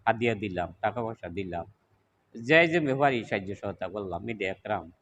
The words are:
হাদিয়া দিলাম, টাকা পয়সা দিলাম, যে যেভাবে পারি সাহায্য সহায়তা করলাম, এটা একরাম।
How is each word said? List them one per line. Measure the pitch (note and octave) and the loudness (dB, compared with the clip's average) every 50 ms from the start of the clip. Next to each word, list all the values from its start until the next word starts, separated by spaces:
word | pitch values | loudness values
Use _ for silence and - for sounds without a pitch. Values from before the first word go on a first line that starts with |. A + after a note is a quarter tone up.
| - | 2
হাদিয়া | A2+ A2+ A2 A#2 A#2 A2 | 2 2 4 2 2 2
দিলাম, | G2 G#2 G2+ F2+ F2+ F2 E2+ E2+ - | 0 -2 -4 -2 -4 -4 -4 -4 -4
টাকা | - G#2+ G#2+ A#2+ | -4 -2 -2 -2
পয়সা | A#2 A2+ A2+ - - F2 | -4 -4 -6 -8 -10 -8
দিলাম, | E2+ F#2+ G2 F2+ E2+ E2+ E2 G2 - _ _ _ _ _ _ _ _ _ _ _ - | -6 -6 -6 -6 -6 -8 -8 -10 -14 _ _ _ _ _ _ _ _ _ _ _ -16
যে | A#2 A#2 B2 D#3 E3 E3+ | -6 2 6 6 8 8
যেভাবে | E3 D#3+ F3 D3+ C#3 C3 C3+ | 6 4 2 2 2 2 4
পারি | C#3+ C#3 C3 A#2 G2+ | 4 4 2 2 -2
সাহায্য | - A2+ G#2 F#2+ G2 G2 | -2 -4 -4 -4 -6 -8
সহায়তা | - - G2+ F#2 - F#2 | -6 -6 -8 -6 -6 -6
করলাম, | F2+ F#2+ G#2 G2+ F#2 F2 F#2 G#2 A2+ | -6 -6 -6 -6 -6 -6 -6 -6 -6
এটা | A#2 G2+ G2 | -6 -4 -4
একরাম। | F#2+ F#2+ - - G2+ G#2+ F#2 E2 E2+ - _ | -4 -4 -4 -4 -2 -2 -2 -4 -8 -16 _